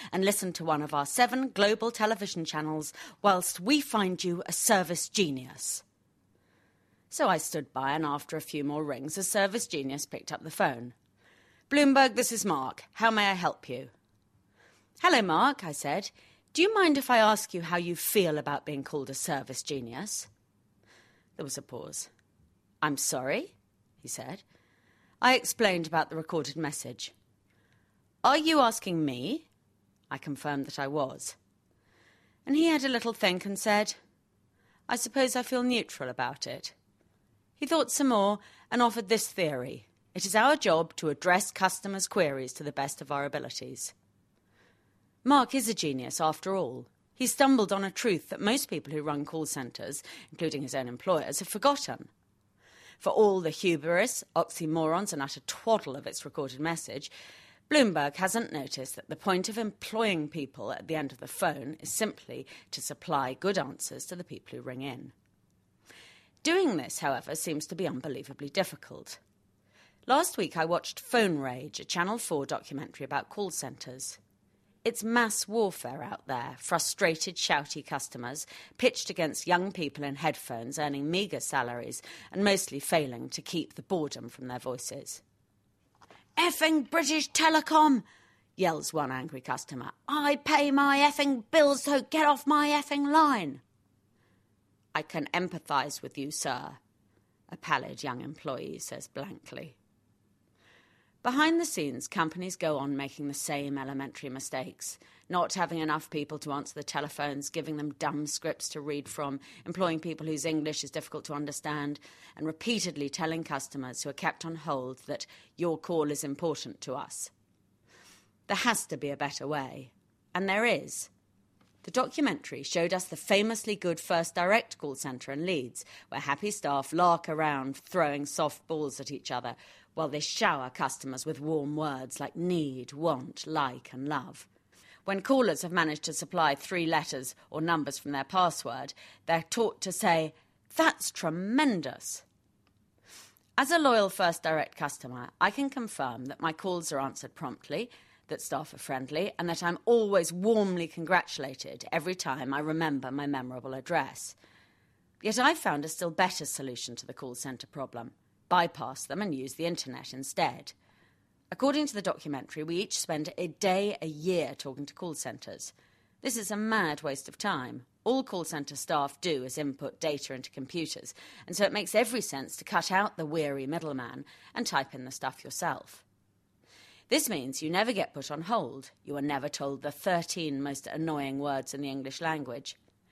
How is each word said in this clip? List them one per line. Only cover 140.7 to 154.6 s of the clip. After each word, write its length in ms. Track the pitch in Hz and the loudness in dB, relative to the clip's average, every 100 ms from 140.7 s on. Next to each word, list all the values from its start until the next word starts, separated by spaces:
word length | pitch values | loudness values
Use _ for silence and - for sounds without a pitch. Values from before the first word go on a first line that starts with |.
| - | 2
"That's 340 | 320 - - | 4 4 -2
tremendous." 1120 | - 165 165 190 254 294 190 135 - - - - _ _ _ _ _ _ _ _ - - _ _ - | -4 -2 -2 0 4 4 4 0 -8 -10 -12 -14 _ _ _ _ _ _ _ _ -20 -20 _ _ 0
As 160 | 269 | 4
a 60 | 330 | 6
loyal 300 | 285 226 196 | 8 8 6
First 360 | - 180 170 | 4 2 2
Direct 320 | 160 160 - - | 0 0 0 -4
customer, 540 | 143 - 127 123 120 - | -6 -6 -10 -10 -10 0
I 100 | 196 | 2
can 180 | 233 277 | 2 -4
confirm 580 | 269 226 - 135 117 127 | -4 -8 -4 -4 -4 -8
that 120 | - | -4
my 140 | 160 | -4
calls 400 | 160 190 175 160 | -2 -2 -2 -2
are 80 | 143 | -4
answered 340 | 135 - 131 | -4 -6 -14
promptly, 560 | - 139 110 - 170 240 - _ _ - | -10 -10 -10 -8 -6 -6 -12 _ _ -10
that 140 | - | -10
staff 300 | - 139 160 | -4 -6 -6
are 60 | - | -10
friendly, 540 | - 131 131 151 202 - | -8 -6 -4 -2 -2 -2
and 120 | 170 | -4
that 160 | 165 | -2
I'm 160 | 175 170 | 0 0
always 480 | - 233 208 196 165 | 6 6 6 4 2
warmly 540 | 175 208 220 196 180 165 | 2 4 6 4 2 -2
congratulated 1000 | - 160 180 - - 135 135 - 135 - | -6 2 2 2 -4 -8 -10 -12 -12 -2
every 240 | 160 160 | -2 0
time 400 | 185 156 131 131 | -4 -4 -4 -2
I 60 | 139 | -2
remember 500 | 151 160 160 139 127 | 0 0 2 0 -2
my 160 | 139 143 | -4 -2
memorable 480 | 139 127 127 131 | -2 -4 -10 -10
address. 640 | 131 127 165 135 - - - _ _ | -10 -2 0 0 -6 -14 -16 _ _